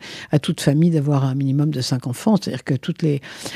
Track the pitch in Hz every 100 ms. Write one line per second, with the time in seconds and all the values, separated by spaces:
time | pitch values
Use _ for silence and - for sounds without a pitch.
0 | - - - 147 - 160 - 147 170 160
1 | 143 139 135 135 135 139 151 131 123 127
2 | 131 123 214 208 - - - 127 - -
3 | 156 143 - - -